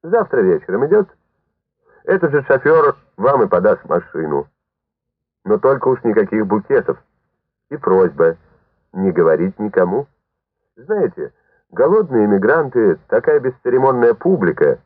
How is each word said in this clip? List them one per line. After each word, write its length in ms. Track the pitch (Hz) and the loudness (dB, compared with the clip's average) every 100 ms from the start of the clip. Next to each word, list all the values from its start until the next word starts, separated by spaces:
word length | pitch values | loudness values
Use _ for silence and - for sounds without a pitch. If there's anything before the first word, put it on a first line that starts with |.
Завтра 400 | 165 226 - 131 | 0 -2 0 0
вечером 440 | 95 82 - 98 143 | 2 0 -2 -4 0
идет? 200 | 214 196 _ _ _ _ _ _ _ _ _ | 0 0 _ _ _ _ _ _ _ _ _
Этот 280 | - 190 165 | -4 -2 0
же 120 | 143 | -2
шофер 540 | 135 135 143 160 147 - _ - | -2 0 2 4 2 -2 _ -4
вам 280 | 117 139 | 0 0
и 40 | 101 | 2
подаст 380 | 90 101 90 - | 2 2 0 -2
машину. 640 | 85 - 80 78 71 71 _ _ _ _ _ _ _ _ _ - | -6 -4 -8 -6 -6 -8 _ _ _ _ _ _ _ _ _ -4
Но 140 | 107 | 0
только 280 | 135 135 127 | 0 0 -2
уж 140 | 127 | -2
никаких 440 | 117 107 98 110 98 | 0 0 0 -2 -2
букетов. 500 | 104 - 135 - - _ _ _ _ _ _ _ | -4 0 -2 -2 -8 _ _ _ _ _ _ _
И 80 | 147 | -8
просьба 600 | - 95 90 71 82 82 _ _ _ _ _ | 0 2 2 0 -2 -2 _ _ _ _ _
не 200 | 185 190 | -4 -2
говорить 480 | 87 82 80 92 - | 0 2 2 -2 -6
никому. 480 | 107 92 90 107 143 _ _ _ _ _ _ _ | -4 -2 0 -2 -8 _ _ _ _ _ _ _
Знаете, 560 | 139 208 127 - - _ _ _ _ | -6 -2 -2 -4 -14 _ _ _ _
голодные 560 | - 143 214 175 123 104 | -2 0 2 0 -2 0
эмигранты — 760 | 101 107 160 143 123 107 - _ | 0 2 0 -2 0 0 0 _
такая 320 | 110 160 151 | -2 0 0
бесцеремонная 760 | 127 127 123 127 135 127 117 113 | -2 -6 -2 2 2 2 2 2
публика 640 | 170 180 90 - 73 65 | 0 0 0 0 0 0